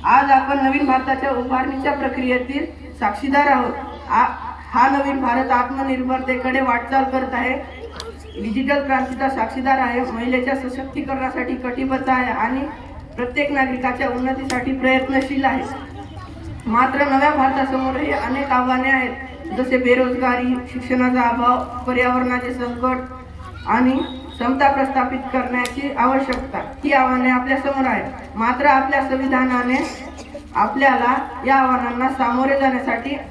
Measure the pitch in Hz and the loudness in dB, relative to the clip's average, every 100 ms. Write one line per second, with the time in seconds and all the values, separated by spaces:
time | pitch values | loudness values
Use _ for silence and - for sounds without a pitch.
0 | 190 254 277 269 262 277 269 277 277 262 | 6 6 6 4 4 2 2 2 2 2
1 | 269 262 285 247 247 254 277 269 285 269 | 2 0 0 -2 0 0 -2 -2 -2 0
2 | 262 247 254 247 247 285 339 - - - | -2 -2 0 0 0 -4 -6 -10 -16 -4
3 | 214 - 277 285 285 262 240 - - - | -2 -2 2 4 4 4 2 -4 -10 -12
4 | - 220 254 - - - - 226 269 277 | 0 2 2 -2 -10 -12 -4 2 4 4
5 | 277 262 254 247 262 247 247 269 269 254 | 0 0 0 0 2 2 0 -2 -2 -2
6 | 254 262 254 247 254 262 254 240 - 269 | 0 -2 0 -2 0 0 2 0 2 0
7 | 254 262 254 240 254 269 - - - - | 2 0 -2 -2 -2 -2 -6 -12 -14 -12
8 | - - - - 208 220 269 285 277 262 | -14 -14 -14 -8 -4 -2 0 0 2 0
9 | 254 - 269 247 226 269 254 262 247 247 | 0 -2 -2 0 -4 -2 2 2 2 0
10 | 254 226 247 254 254 269 254 262 269 285 | -2 -4 0 0 0 -2 -4 -8 -8 -8
11 | 277 262 262 247 247 254 254 254 269 262 | -4 -4 -4 -4 -4 -4 -4 -4 -2 -2
12 | - 254 247 220 226 262 302 - - - | 2 2 2 0 0 -2 -4 -8 -14 -16
13 | - - 247 294 285 277 262 247 247 - | -14 -6 -4 0 0 2 0 0 -2 -2
14 | 262 240 254 262 269 254 254 269 254 262 | -2 -2 -2 -2 -2 -2 -2 0 4 2
15 | 262 262 262 269 262 254 - - - - | 2 0 0 0 0 0 -4 -8 -12 -12
16 | - - - - - - - 226 254 269 | -14 -14 -14 -14 -12 -8 0 2 2 2
17 | 285 269 294 285 262 269 269 262 262 269 | 2 4 4 4 2 2 0 0 0 -2
18 | 294 269 247 269 269 254 254 254 262 262 | -2 -2 -2 -2 2 2 2 2 2 2
19 | 247 - - - 214 202 254 254 247 254 | 0 -6 -12 -12 -6 -4 2 2 4 4
20 | 247 247 254 247 247 254 - 254 - 247 | 4 2 2 2 0 -2 -4 -8 -2 2
21 | 247 247 233 247 240 254 - - 254 247 | 4 4 2 2 2 2 -2 -6 -2 2
22 | 247 254 247 247 247 254 240 240 254 254 | 2 2 0 0 -2 -4 -6 -2 -2 -2
23 | 254 254 - - - - - 220 254 277 | -6 -14 -14 -14 -14 -12 -2 2 4 2
24 | - - - - 247 269 277 269 269 269 | -2 -8 -14 -4 -2 4 4 4 0 0
25 | 254 262 - 254 247 247 247 269 277 - | 0 -4 -2 -2 -2 -2 -2 -4 -6 2
26 | 247 269 269 - - 180 - - 277 262 | 2 2 0 -4 -4 -8 -8 -6 2 4
27 | 262 254 254 254 254 269 285 269 262 214 | 4 2 2 2 2 0 0 0 0 0
28 | - - - 208 226 247 285 269 269 277 | -4 -10 -12 -2 0 2 4 4 4 0
29 | 269 262 262 254 254 247 247 262 330 - | 2 0 2 2 2 0 0 0 -2 -6
30 | - - - 294 - - 220 262 277 247 | -12 -14 -14 -16 -6 0 0 4 4 4
31 | 240 269 - - 240 269 254 247 240 240 | 2 0 -2 -4 2 4 4 2 0 0
32 | 262 269 240 247 269 277 269 247 - 226 | -2 0 0 2 2 4 2 2 -2 -4
33 | 269 277 - | -4 -6 -8